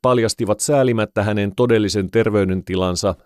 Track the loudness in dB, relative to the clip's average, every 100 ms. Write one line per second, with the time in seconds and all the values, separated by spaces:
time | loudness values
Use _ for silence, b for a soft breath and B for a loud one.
0 | 0 2 0 -2 -4 -2 0 2 2 0
1 | -2 -2 -2 -2 -2 0 2 2 2 -2
2 | 0 0 2 2 0 -2 -4 -2 -2 -2
3 | -2 -4